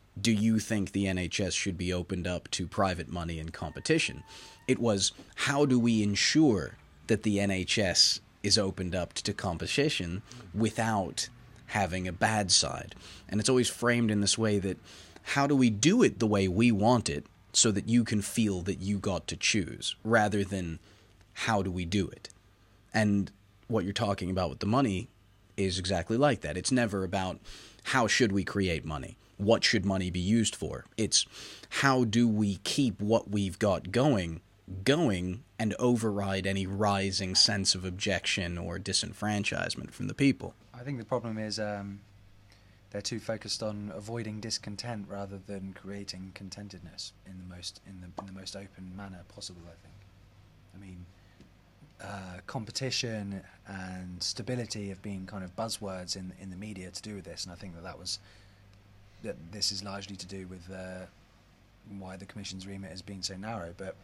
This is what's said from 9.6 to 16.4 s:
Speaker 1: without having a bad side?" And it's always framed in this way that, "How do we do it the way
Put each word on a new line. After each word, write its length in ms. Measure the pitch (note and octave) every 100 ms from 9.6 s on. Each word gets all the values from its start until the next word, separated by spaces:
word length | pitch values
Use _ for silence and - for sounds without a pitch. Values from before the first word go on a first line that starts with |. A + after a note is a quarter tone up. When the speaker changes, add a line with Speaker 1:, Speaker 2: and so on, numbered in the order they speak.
| G2+ - D3 - F2 F2 - - -
Speaker 1:
without 760 | - A2 - A2+ G#2+ F2+ - - - - - -
having 400 | G#2+ F#2 F#2 F2+
a 40 |
bad 400 | F2 A2 A2 F#2+
side?" 440 | - - - - - - - -
And 100 | G2+
it's 100 | G#2
always 200 | B2+ A#2+
framed 400 | - A#2+ A#2+ A2+
in 120 | G#2
this 140 | G2+ -
way 220 | A2 G2+
that, 220 | F#2+ F2+ - - - -
"How 240 | - C#3 C#3
do 100 | C#3
we 140 | B2
do 320 | G#2 C#3+ A#3
it 160 | E3 -
the 80 | A2
way 220 | G2+